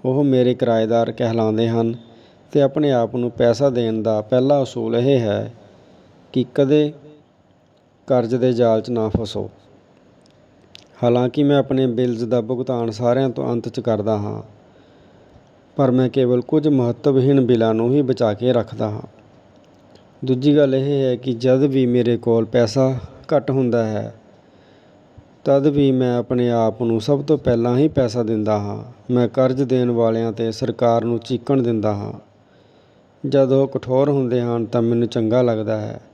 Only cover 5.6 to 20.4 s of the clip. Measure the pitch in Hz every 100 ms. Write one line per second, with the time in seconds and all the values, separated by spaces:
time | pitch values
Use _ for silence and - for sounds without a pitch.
5.6 | - - - - _ _ _ 131 123 -
6.6 | 135 151 151 151 - - _ _ _ _
7.6 | _ _ _ _ - 127 117 123 127 117
8.6 | 117 110 107 117 110 117 107 104 101 -
9.6 | _ _ _ _ _ _ _ _ _ _
10.6 | _ - _ - 123 123 123 147 143 143
11.6 | 131 131 131 113 123 113 120 123 110 127
12.6 | 127 120 113 107 120 123 135 117 131 120
13.6 | 113 120 117 107 104 107 104 107 107 -
14.6 | _ _ _ _ - _ - - _ _
15.6 | _ - 135 123 127 135 123 123 123 156
16.6 | 151 135 120 117 147 135 131 139 123 120
17.6 | 113 110 117 143 131 120 117 104 123 120
18.6 | 107 110 110 107 - - _ - _ _
19.6 | _ _ _ - _ _ 131 127